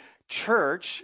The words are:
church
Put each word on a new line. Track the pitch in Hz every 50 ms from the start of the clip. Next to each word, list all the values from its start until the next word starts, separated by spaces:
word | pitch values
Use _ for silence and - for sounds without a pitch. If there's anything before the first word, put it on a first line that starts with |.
| - - _ _ _ _
church | - - - 214 233 214 151 139 160 185 - - - -